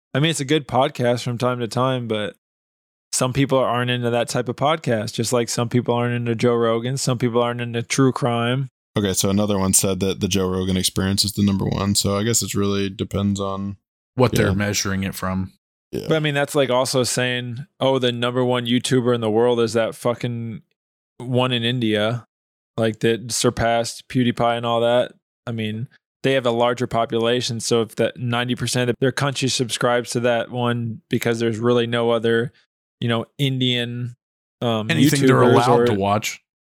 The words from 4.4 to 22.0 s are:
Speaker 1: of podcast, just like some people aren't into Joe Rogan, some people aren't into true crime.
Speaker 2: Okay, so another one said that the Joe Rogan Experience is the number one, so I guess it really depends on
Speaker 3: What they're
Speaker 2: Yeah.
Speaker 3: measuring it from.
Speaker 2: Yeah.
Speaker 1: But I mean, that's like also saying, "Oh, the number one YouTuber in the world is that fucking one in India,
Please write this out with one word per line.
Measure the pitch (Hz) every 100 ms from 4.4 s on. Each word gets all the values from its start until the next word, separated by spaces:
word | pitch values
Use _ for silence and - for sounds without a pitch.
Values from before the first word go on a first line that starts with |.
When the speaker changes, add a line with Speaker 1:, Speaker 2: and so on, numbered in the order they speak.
| 120
Speaker 1:
of | 120
podcast, | 135 160 - 113 104
just | - 113
like | 123 117
some | - 120
people | 123 120
aren't | 120 120
into | 120 120
Joe | 113 123
Rogan, | 120 117 117 117 135
some | - 123
people | 127 117
aren't | 120 120
into | 120 117
true | 117 - 135
crime. | - 127 117 117 127 135 - _
Speaker 2:
Okay, | - 101
so | 92 101
another | 98 104 101
one | 95
said | 95 101 95
that | 95 87
the | 101
Joe | 98 92
Rogan | 92 92 92
Experience | 92 - 95 98
is | 98
the | -
number | 101 98
one, | - - 98
so | 101 104 101
I |
guess | 110 117
it | 98
really | 110 101 101 98
depends | 98 101 98 101 98
on | 98 98 98 101 _ _ _ -
Speaker 3:
What | 123
they're | 104 104
Speaker 2:
Yeah. |
Speaker 3:
measuring | 95 104 101 101 95
it | 98
from. | - 92 92 95 - _ _ _
Speaker 2:
Yeah. | - 50
Speaker 1:
But | 156
I |
mean, | 151
that's | 143 143
like | 147 131
also | 123 131 131
saying, | 120 - 123 123 123 117 147 _
"Oh, | 135 135
the | 123
number | 120 123 123
one | 123 123 120
YouTuber | 123 - 131 120
in | 120
the | 113
world | 107 120 120
is | 113
that | 113 110
fucking | 151 123 117 123 117 117 110 - _ _ _ _ -
one | 120 123 127
in | 123
India, | 117 127 113 104